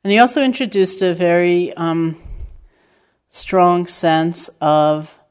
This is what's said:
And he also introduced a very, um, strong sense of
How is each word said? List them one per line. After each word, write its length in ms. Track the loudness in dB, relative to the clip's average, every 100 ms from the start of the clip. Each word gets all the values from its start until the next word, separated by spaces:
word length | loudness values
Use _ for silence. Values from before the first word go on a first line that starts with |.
And 120 | 2
he 40 | 4
also 240 | 4 2
introduced 600 | -2 -2 -4 0 0 0
a 120 | -2
very, 600 | 0 2 2 2 0 -2
um, 420 | -4 -4 -2 -2 -6 -14 -14 -16 -18 -20 _ _ _ _ _ _
strong 580 | -12 -2 2 4 2 -2
sense 640 | -4 0 0 0 -4 -10 _
of 580 | 0 2 2 0 -6 -20 _